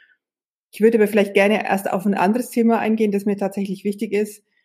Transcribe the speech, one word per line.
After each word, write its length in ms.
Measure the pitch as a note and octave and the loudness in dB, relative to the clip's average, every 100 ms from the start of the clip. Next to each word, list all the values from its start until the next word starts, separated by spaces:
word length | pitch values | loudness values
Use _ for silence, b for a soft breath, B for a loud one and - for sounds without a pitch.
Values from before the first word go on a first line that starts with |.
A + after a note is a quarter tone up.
| b b _ _ _ _ _ | b b _ _ _ _ _
Ich 80 | - | 2
würde 160 | G#3+ A3+ | 4 4
aber 120 | G#3 | 2
vielleicht 260 | G#3+ G3+ | 2 2
gerne 280 | G3+ G3+ G#3 | 4 4 2
erst 300 | - G3 G3 | 0 -4 -2
auf 140 | G3 G3+ | -4 -2
ein 80 | |
anderes 340 | G3 F3+ A3+ B3 | 0 2 0 -2
Thema 300 | - A3+ A3+ | 0 2 2
eingehen, 340 | G#3+ A3 G#3+ | 0 0 0
das 140 | G3+ G3+ | -2 -2
mir 100 | G3+ | -2
tatsächlich 480 | G3 G3 G3 F#3 | -4 -4 -6 -6
wichtig 300 | G#3 G3+ A3 | -6 -6 -4
ist, 280 | G3+ G#3+ - _ _ | -4 -4 -8 _ _